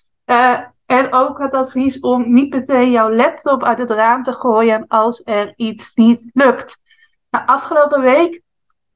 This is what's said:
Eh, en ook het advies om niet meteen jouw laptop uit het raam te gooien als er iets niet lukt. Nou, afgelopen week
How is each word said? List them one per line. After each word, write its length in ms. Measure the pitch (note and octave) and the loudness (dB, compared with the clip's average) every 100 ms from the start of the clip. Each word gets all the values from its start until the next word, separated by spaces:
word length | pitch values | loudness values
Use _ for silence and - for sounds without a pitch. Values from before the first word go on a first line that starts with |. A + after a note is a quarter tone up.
| _ _ - | _ _ -2
Eh, 340 | A#3+ B3 A#3+ - _ _ | 2 2 0 -6 _ _
en 280 | B3+ C4 | -2 0
ook 260 | B3+ C#4 C4+ | 0 0 -4
het 140 | C4+ | -4
advies 460 | C4 C4 C4 C4+ B3+ | -4 -4 -2 -4 -2
om 320 | B3 B3 A#3 | -2 -2 2
niet 220 | A#3+ C#4+ | 2 2
meteen 380 | C4+ C4 C4 B3+ | -4 -2 0 2
jouw 180 | A#3+ A3 | 2 2
laptop 540 | A3+ C#4+ E4 - C4 | 2 0 -2 -2 -2
uit 160 | A#3 A#3 | 0 -4
het 120 | A#3+ | -4
raam 320 | G#3+ A3+ B3 | 0 0 0
te 100 | B3+ | -4
gooien 520 | B3 B3+ A3 A3+ A3 - | -4 0 2 2 0 -2
als 340 | A3 A3+ A#3 - | 0 0 -4 -6
er 280 | G#3 G#3 - | -6 -6 -6
iets 380 | A3+ A3 - | -8 -8 -8
niet 360 | - A3+ A#3 - | 2 4 4 -2
lukt. 440 | B3+ C4+ - - - _ _ _ _ _ | 2 2 2 -8 -20 _ _ _ _ _
Nou, 160 | - - | -6 -2
afgelopen 560 | C4+ - D#4+ D4 D4 | -2 0 0 2 2
week 420 | B3+ C#4 E4+ E4+ _ _ _ _ _ | 2 2 2 -2 _ _ _ _ _